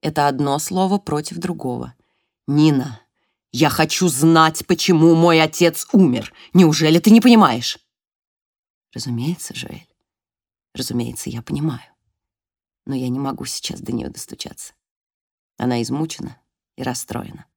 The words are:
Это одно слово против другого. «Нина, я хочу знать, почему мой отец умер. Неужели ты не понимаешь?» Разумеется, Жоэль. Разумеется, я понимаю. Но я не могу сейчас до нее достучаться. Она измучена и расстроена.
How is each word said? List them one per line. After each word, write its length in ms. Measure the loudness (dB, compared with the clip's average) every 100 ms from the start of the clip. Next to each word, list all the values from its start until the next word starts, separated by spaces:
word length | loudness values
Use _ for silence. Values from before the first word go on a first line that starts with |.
Это 260 | -4 0 0
одно 300 | 0 -2 -2
слово 380 | -2 -2 0 0
против 400 | -2 -6 -6 -8
другого. 560 | -8 -8 -8 -8 -10 _ _ _ _ _ -2
«Нина, 540 | 2 4 2 -2 -12 _ _ _ _ _
я 180 | 0 0
хочу 380 | 2 -2 0 -2
знать, 580 | 2 4 6 4 0 -4
почему 480 | -2 2 4 6
мой 260 | 6 4 4
отец 480 | 2 2 0 0 0
умер. 400 | 4 4 2 -6 _ 0
Неужели 440 | 4 4 4 2 4
ты 140 | 6
не 100 | 6
понимаешь?» 560 | 8 6 4 2 -8 -10 _ _ _ _ _ _ _ _ _ _ _
Разумеется, 640 | -14 -8 -6 -4 -6 -10 -14
Жоэль. 320 | -14 -16 _ _ _ _ _ _ _ _ _
Разумеется, 560 | -12 -6 -6 -6 -8 -10
я 140 | -12
понимаю. 380 | -8 -6 -6 -6 -16 _ _ _ _ _ _ _ _ _ -10
Но 100 | -6
я 140 | -6
не 100 | -4
могу 260 | -6 -8 -10
сейчас 340 | -10 -12 -12
до 120 | -10
нее 180 | -8 -10
достучаться. 640 | -14 -18 -16 -16 -16 -20 _ _ _ _ _ _ _ _ _
Она 240 | -4 -2
измучена 580 | -4 -6 -6 -8 -14 -16 _ _ _ _
и 60 |
расстроена. 640 | -10 -10 -10 -12 -12 -16 -20